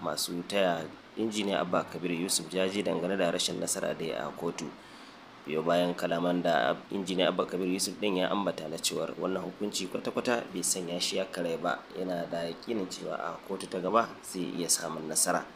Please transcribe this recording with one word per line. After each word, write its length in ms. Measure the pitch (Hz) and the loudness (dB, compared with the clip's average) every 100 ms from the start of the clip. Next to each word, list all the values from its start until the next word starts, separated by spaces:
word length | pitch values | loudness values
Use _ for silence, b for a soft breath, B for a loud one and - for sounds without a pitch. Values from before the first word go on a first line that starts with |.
masu 320 | 85 76 - 87 | -4 -2 -2 -4
taya 400 | 87 101 92 82 78 - - - | 0 4 4 4 -2 -10 -12 -2
injiniya 480 | 113 107 101 87 | 0 2 2 2
Abba 160 | 90 90 78 | 2 2 0
Kabir 240 | 82 87 | -4 -2
Yusuf 320 | 85 95 - 82 | 0 0 0 0
jaje 320 | 92 95 101 | 0 2 2
dangane 320 | 90 85 87 98 | 0 0 0 2
da 160 | 87 | 2
rashin 240 | 87 - 87 | 2 0 -2
nasara 400 | 85 95 - - | -2 0 -2 -2
da 80 | |
ya 240 | 82 - 73 | -2 -2 -4
a 20 | - | -2
kotu. 320 | 85 85 76 - B B B B B - 71 | -4 -2 -8 -10 B B B B B -14 -4
Biyo 160 | 76 | 0
bayan 300 | 82 87 87 87 | 4 4 4 2
kalaman 460 | 87 85 87 90 | 0 2 4 4
da 320 | 85 78 62 87 - | 4 4 4 0 -2
injiniya 400 | 98 92 92 85 | -4 0 4 4
Abba 140 | 92 92 | 4 0
Kabir 160 | 90 92 | 2 2
Yusuf 240 | 95 98 90 | 2 0 0
ɗin 240 | 104 92 | 0 2
ya 80 | 92 | 2
ambata 400 | 101 92 - 78 | 2 0 -2 -4
na 80 | 80 | -2
cewar 400 | - 82 82 - | -2 0 -2 -2
wannan 240 | 92 92 | 0 0
hukunci 480 | 87 92 104 - 92 | -2 -4 -2 -2 -2
kwata-kwata 560 | - 123 117 120 120 - | -4 -2 0 2 0 0
bai 80 | 92 | -2
sanya 400 | 85 95 85 87 | 0 0 -2 -2
shi 160 | - 95 | 0 0
ya 80 | |
karaya 320 | 95 92 87 82 | -2 -2 -2 0
ba, 240 | 85 - - 85 | 0 -2 -6 -6
yana 320 | 92 87 85 | -2 -2 -2
da 160 | 85 | -4
yakinin 400 | 85 82 - 113 | -4 -6 -4 -2
cewa 320 | 92 90 85 78 | -2 -6 -6 -4
a 160 | 82 82 - | -4 -6 -6
kotu 160 | 95 | -6
ta 160 | 92 95 | -4 -2
gaba 320 | 90 110 113 - | 4 4 4 -2
zai 320 | - 95 87 | -8 -4 -4
iya 160 | 87 82 | -2 2
samun 400 | - 85 80 78 | 2 0 -4 -2
nasara. 320 | 78 90 85 - | 2 4 2 -2